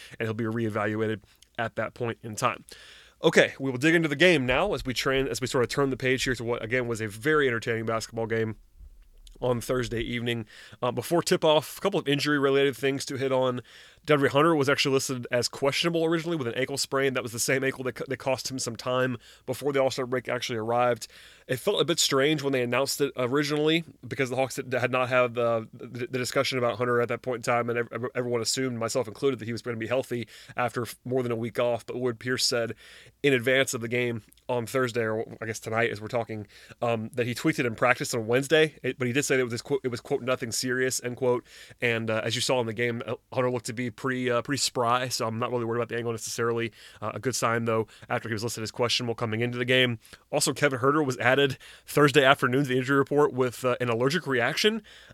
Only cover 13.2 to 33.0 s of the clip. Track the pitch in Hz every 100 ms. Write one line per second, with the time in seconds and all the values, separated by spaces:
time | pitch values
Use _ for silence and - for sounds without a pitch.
13.2 | 135 131 131 123 - - - - - 147
14.2 | 135 139 160 160 135 139 147 135 - 127
15.2 | 120 123 117 - 139 139 170 165 160 165
16.2 | 160 165 117 113 135 139 - 135 135 131
17.2 | 120 117 - 135 135 131 127 - 123 127
18.2 | - 127 - 131 123 113 131 127 127 117
19.2 | - - - 127 135 135 135 135 123 127
20.2 | 123 123 - 117 110 117 123 120 - -
21.2 | - - - 131 - 208 151 170 - 139
22.2 | 139 156 139 135 123 123 135 - 143 -
23.2 | 123 139 147 151 151 165 160 - 120 -
24.2 | 131 123 131 - 127 120 123 127 123 127
25.2 | 123 117 117 117 113 123 123 120 120 127
26.2 | 123 143 131 131 120 107 123 120 120 117
27.2 | - 120 120 120 120 120 117 117 123 131
28.2 | 123 120 110 - 131 120 113 131 113 101
29.2 | 139 123 107 113 123 113 110 127 127 120
30.2 | 110 - - - 120 127 117 - - 131
31.2 | 120 117 117 117 120 117 - 120 123 117
32.2 | 127 127 - 123 117 - - -